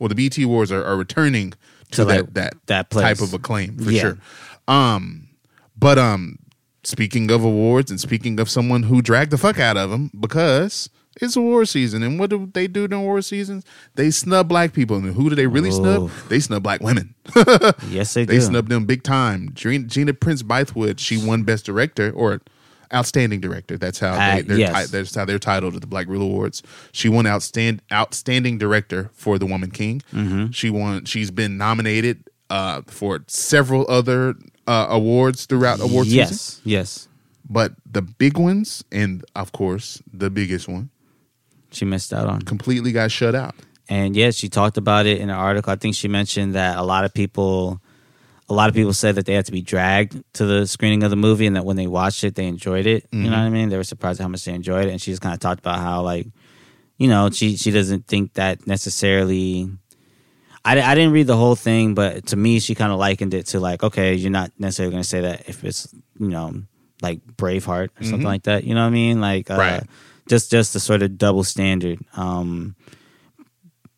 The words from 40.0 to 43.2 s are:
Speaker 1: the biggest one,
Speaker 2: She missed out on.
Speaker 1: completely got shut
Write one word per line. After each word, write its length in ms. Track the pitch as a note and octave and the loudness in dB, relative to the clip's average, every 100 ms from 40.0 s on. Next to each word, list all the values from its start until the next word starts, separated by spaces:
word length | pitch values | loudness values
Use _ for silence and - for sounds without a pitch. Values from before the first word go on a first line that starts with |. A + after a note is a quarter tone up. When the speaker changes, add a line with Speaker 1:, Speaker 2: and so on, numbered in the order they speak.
| - | -18
Speaker 1:
the 160 | F#2 G2 | -6 -4
biggest 380 | G2 F#2+ F#2 - | -2 -2 -4 -6
one, 220 | F2+ C3+ _ _ _ _ _ _ _ _ | -10 -10 _ _ _ _ _ _ _ _
Speaker 2:
She 120 | - G2 | -6 -4
missed 260 | F#2+ - | -4 -4
out 140 | G#2+ G#2+ | -4 -4
on. 160 | G2+ | -4
Speaker 1:
completely 500 | F#2 G#2+ - B2 A#2+ | -6 -6 -2 -2 0
got 180 | A#2 A2 | 0 0
shut 240 | - | 0